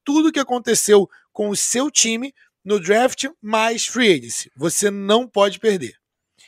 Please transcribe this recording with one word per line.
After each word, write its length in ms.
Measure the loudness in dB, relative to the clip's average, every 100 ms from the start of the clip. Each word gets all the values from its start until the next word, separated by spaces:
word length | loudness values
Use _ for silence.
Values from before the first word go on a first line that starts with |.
tudo 260 | -2 0 0
o 20 |
que 80 | 0
aconteceu 680 | -2 -4 -2 0 4 4 4 _ _
com 180 | -8 -6
o 60 | -4
seu 360 | -2 -2 0
time 420 | 2 0 0 -8 -14 _ _ -4
no 140 | -2
draft 460 | 2 2 2 -2 -10 -10
mais 460 | -4 -2 0 -2 -4
free 260 | 2 4
agency. 400 | 2 0 -10 -12 -6
Você 320 | -4 -2 -2
não 380 | -2 2 2 2
pode 320 | 0 0 0
perder. 340 | -2 -2 -4 -14 _ _ _ _